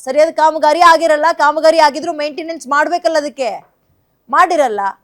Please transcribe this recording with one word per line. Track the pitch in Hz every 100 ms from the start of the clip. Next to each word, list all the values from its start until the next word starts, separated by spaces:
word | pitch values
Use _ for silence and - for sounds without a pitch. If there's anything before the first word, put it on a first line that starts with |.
| 254
ಸರಿಯಾದ | 285 320 320
ಕಾಮಗಾರಿ | 311 311 302 311 349
ಆಗಿರಲ್ಲ. | 330 330 302 320 330
ಕಾಮಗಾರಿ | 294 302 311 320 302
ಆಗಿದ್ರು | 285 302 311
ಮೇಂಟೆನೆನ್ಸ್ | 294 285 320 330 240 285
ಮಾಡ್ಬೇಕಲ್ಲ, | 311 339 339 320
ಅದಕ್ಕೆ | 294 254 240 175 _ _ _ _ _ _ - 285
ಮಾಡಿರಲ್ಲ. | 359 339 262 208 196 -